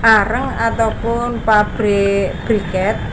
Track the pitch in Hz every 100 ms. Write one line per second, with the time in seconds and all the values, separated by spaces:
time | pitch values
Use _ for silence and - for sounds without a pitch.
0 | 226 220 202 233 262 226 226 220 226 214
1 | 226 233 240 233 220 214 214 - 214 202
2 | 196 202 190 - - 214 202 190 190 226
3 | -